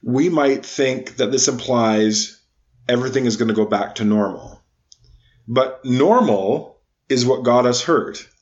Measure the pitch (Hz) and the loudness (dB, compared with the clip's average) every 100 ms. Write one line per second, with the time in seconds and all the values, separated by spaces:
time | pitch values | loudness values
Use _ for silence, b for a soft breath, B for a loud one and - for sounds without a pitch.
0 | 123 123 170 160 143 135 - - 135 123 | -2 0 2 2 2 2 -4 -2 0 -2
1 | - - 117 127 - 123 - 123 113 107 | -8 -4 -2 0 0 -2 -2 0 2 2
2 | 110 107 - - _ _ _ _ - 123 | 2 0 -4 -10 _ _ _ _ -2 -2
3 | 131 135 123 107 113 107 104 101 101 - | 0 0 -2 0 -2 0 0 -2 -4 -2
4 | 107 107 98 - - - _ _ _ _ | 0 2 0 -4 -14 -20 _ _ _ _
5 | _ - _ _ - 120 131 - 131 127 | _ -20 _ _ -4 -2 0 -4 -2 2
6 | 151 240 202 101 95 147 - _ _ _ | 4 4 2 0 0 -4 -6 _ _ _
7 | _ 131 123 127 120 120 123 123 - 160 | _ -2 0 0 2 2 2 0 0 -2
8 | - - - _ | -2 -12 -20 _